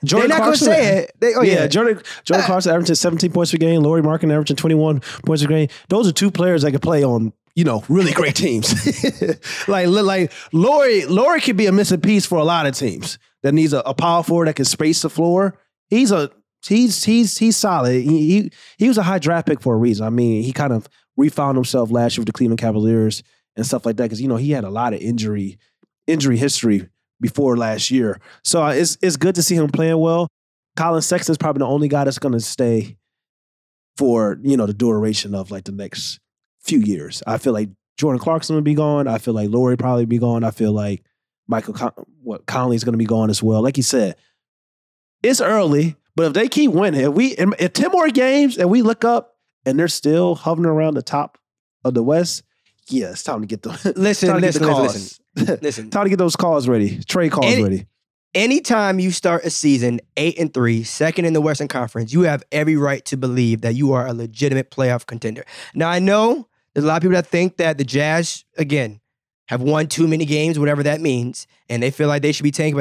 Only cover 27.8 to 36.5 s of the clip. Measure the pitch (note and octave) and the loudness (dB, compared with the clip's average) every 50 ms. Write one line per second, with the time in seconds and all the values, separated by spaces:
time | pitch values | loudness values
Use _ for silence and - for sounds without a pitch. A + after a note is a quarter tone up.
27.8 | - - B2+ C3 A#2+ G#2 G2 - _ - - _ - - - E3+ D3+ D3+ C3+ C#3 | -4 0 0 0 0 0 -4 -6 _ -20 -18 _ -6 -2 0 0 2 2 2 0
28.8 | E3+ E3 - - - F#3 D3+ C3+ D#3 F#3 F#3 F3 D#3 - F3+ E3 D3+ D3 C#3 - | 0 0 -2 -2 -2 -2 -2 0 -2 0 0 0 0 0 0 0 0 0 0 0
29.8 | D#3+ D#3+ E3 D#3+ D#3+ E3 E3 E3+ F3 D#3 _ _ _ _ _ _ _ _ - - | 0 2 2 2 2 2 0 0 -2 -4 _ _ _ _ _ _ _ _ -8 -4
30.8 | E3 E3+ E3 D#3+ D3+ - F3+ E3+ - - D#3+ C#3+ - D#3 C#3+ C3+ C#3 A#2+ C#3 D3 | -2 0 0 0 0 0 -2 -2 0 -2 -2 -2 0 -2 -2 -2 0 0 0 0
31.8 | D3+ C#3+ C#3+ C#3+ C#3+ C#3 B2+ - - C3+ A#2+ A#2 A2+ - - - B2+ A#2 A#2 A2 | 0 0 0 0 0 -2 -2 -4 -4 -2 -2 -2 -4 -6 -4 -2 0 0 0 0
32.8 | A2 - - _ _ _ _ _ _ _ _ _ _ _ _ _ _ _ _ _ | -2 -4 -12 _ _ _ _ _ _ _ _ _ _ _ _ _ _ _ _ _
33.8 | _ _ - - C#3+ B2+ A#2 A2+ G#2+ G2+ F#2 - A#2 C#3 C#3 B2 A2 G2+ G#2 G2+ | _ _ -6 -2 0 2 2 2 0 0 -2 -2 -2 0 0 0 0 -2 -2 0
34.8 | A#2+ A#2 A2 G#2+ A2 A2 G#2+ G#2 - G#2 G2+ G2 F#2 F#2 G2+ F#2+ F#2 - G2 G2+ | 0 0 2 0 0 -2 -2 -4 -6 -6 -8 -8 -8 -8 -12 -14 -12 -12 -12 -12
35.8 | G2+ F2+ - - - - - - _ _ _ _ _ _ | -12 -12 -12 -12 -12 -12 -14 -16 _ _ _ _ _ _